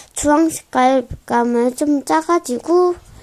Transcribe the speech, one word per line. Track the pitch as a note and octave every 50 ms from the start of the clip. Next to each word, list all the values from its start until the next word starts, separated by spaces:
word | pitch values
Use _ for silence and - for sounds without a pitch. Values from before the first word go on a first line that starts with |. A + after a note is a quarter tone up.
| - - -
주황 | - - D4 D4 D4+ E4 D#4+
색깔 | D#4 - - _ - B3+ B3+ B3+ C4+ C4
물감을 | A#3+ - - - _ - - A#3+ A#3+ A#3+ A#3+ A#3 A#3 B3+ B3
좀 | - D4+ D4 D4 C#4 C4
짜가지고 | - D#4 D#4+ D#4 - E4+ E4+ E4+ - B3 A#3 - - E4+ F4+ F4+ F4+ F4+ - - - - -